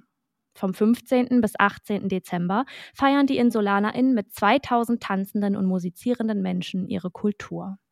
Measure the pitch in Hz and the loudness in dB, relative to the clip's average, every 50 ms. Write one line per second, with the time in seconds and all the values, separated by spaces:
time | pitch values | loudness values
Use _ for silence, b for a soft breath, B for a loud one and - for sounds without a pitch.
0 | - _ _ _ _ _ _ _ _ _ _ - - 190 185 - 214 220 240 - | -12 _ _ _ _ _ _ _ _ _ _ -6 -4 -4 -2 2 2 2 2 2
1 | - - 262 247 247 - 247 247 220 208 - - 196 202 - - - - 208 196 | 0 0 2 2 2 4 2 2 2 2 2 2 0 0 0 -2 -8 -6 -6 -4
2 | - 190 185 190 - - - 175 175 180 190 214 269 B B B B B B B | -2 -2 -4 -4 -4 -4 -4 -2 -2 0 0 -2 -2 B B B B B B B
3 | 277 277 277 285 285 269 269 - 240 240 226 226 208 202 202 202 208 214 - - | 2 2 4 4 4 2 2 2 2 2 2 2 0 2 2 2 2 0 0 0
4 | 254 262 262 220 208 - - - - 202 233 285 - - 247 233 233 - 240 226 | 2 2 2 2 0 -4 -4 0 2 4 4 4 2 2 0 0 2 0 -2 -2
5 | - - 196 190 196 196 - 214 202 202 196 202 190 190 185 185 175 180 170 - | -2 -2 -2 -2 -2 -2 -2 -2 0 0 0 0 0 0 0 0 -2 -4 -8 -6
6 | - 240 247 - 226 220 214 202 190 185 180 180 175 - - 185 185 - - 185 | -2 -2 -2 0 0 -2 -2 -2 -2 -2 -2 -2 -4 -4 -4 -6 -4 -4 -4 -6
7 | - 185 - - - 208 208 - - - 170 165 175 190 190 - _ _ | -6 -6 -6 -4 -2 -2 -2 -4 -8 -12 -10 -10 -10 -10 -12 -14 _ _